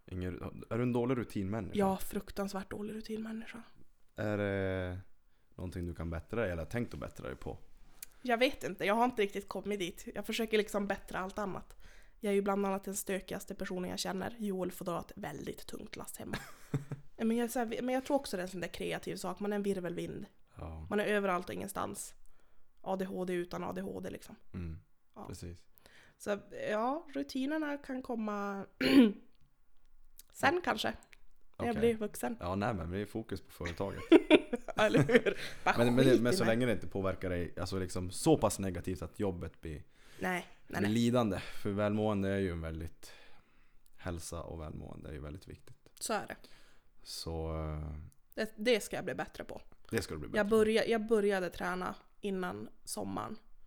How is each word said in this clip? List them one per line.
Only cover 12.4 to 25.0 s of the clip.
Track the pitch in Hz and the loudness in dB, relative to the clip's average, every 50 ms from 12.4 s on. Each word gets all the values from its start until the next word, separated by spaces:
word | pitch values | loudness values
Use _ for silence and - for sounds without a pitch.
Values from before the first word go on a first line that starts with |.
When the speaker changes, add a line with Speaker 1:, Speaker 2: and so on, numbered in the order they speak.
| 196 | 4
Speaker 2:
bland | 202 196 196 202 | 4 2 4 4
annat | 196 190 196 196 | 2 2 0 -2
den | 208 190 | -4 -4
stökigaste | - - - 196 185 196 - 190 190 - - 190 | -4 -2 -2 -2 -2 -2 -4 -8 -8 -6 -8 -6
personen | - 190 185 185 180 180 180 | -6 -4 -4 -2 -2 -2 -4
jag | 190 196 | -2 -2
känner. | - 185 180 190 185 202 233 240 | -2 -2 -2 -2 -4 -4 -4 -4
Joel | 220 208 190 185 180 180 185 | -2 -2 0 0 0 -2 -2
får | - - | -4 -4
dra | 180 170 165 | -2 -2 -2
ett | - - - | -4 -8 -10
väldigt | - 208 156 147 139 - - - - - | -8 -8 -6 -6 -6 -6 -8 -8 -8 -10
tungt | - - - - - - | -10 -10 -10 -10 -10 -10
lass | - - - - - | -10 -10 -10 -10 -10
hemma. | - - - - - - - - - - - | -8 -6 -6 -8 -8 -10 -14 -16 -10 -4 -4
Speaker 1:
<laughs> | 139 - - 147 - - - - | -4 -2 -4 -8 -10 -10 -14 -6
Speaker 2:
Men | - 226 220 226 | 0 0 2 4
jag | 233 240 | 2 2
är | 233 | 0
så | 233 262 | 0 0
här, | 240 220 240 - 240 | 0 0 -2 -2 0
men | 247 254 | 0 0
jag | 262 262 | 0 2
tror | - 294 | 4 2
också | 277 277 - - | 2 2 2 -2
det | 185 | -2
är | 175 | -4
en | 185 | -4
sån | 185 185 | -4 -4
där | 170 170 | -6 -6
kreativ | - - 185 175 165 160 - - 165 | -4 -4 -2 -2 -2 -2 -2 -4 -6
sak. | 185 - 185 185 - | -4 -4 -4 -4 -2
Man | 202 202 208 | -2 0 0
är | |
en | 208 196 | 2 2
virvelvind. | 202 196 190 175 170 170 180 170 170 185 202 202 - - - - - - | 2 0 0 0 -2 -4 -2 -4 -4 -6 -8 -10 -12 -14 -20 -20 -20 -12
Speaker 1:
Ja. | - - 165 80 78 80 - | -10 -8 -8 -8 -8 -6 -2
Speaker 2:
Man | - 208 | 0 0
är | 208 | 2
överallt | - 208 208 196 196 180 175 180 - | 2 2 2 2 2 0 0 -2 -4
och | 104 | -6
ingenstans. | 180 190 196 - - - 101 202 - - - - - - - - - - - - - - - - - - | -6 -6 -6 -4 -4 -4 -4 -4 -8 -10 -12 -12 -14 -14 -14 -14 -14 -16 -18 -16 -16 -16 -16 -16 -12 -4
A | 160 190 | -4 -2
D | 190 190 | -2 -2
H | 190 196 185 185 | -4 -2 -4 -2
D | 180 180 | -2 0
utan | 175 175 175 - 170 175 | -2 -2 -4 -4 -6 -6
A | 175 - | -4 -4
D | - | -6
H | 196 196 196 185 | -6 -6 -6 -6
D | 185 190 | -8 -8
liksom. | - - - - - - - - - | -10 -10 -12 -14 -18 -16 -16 -12 -10
Speaker 1:
Mm, | 95 87 82 80 80 - _ - - | -8 -8 -6 -8 -10 -12 _ -20 -20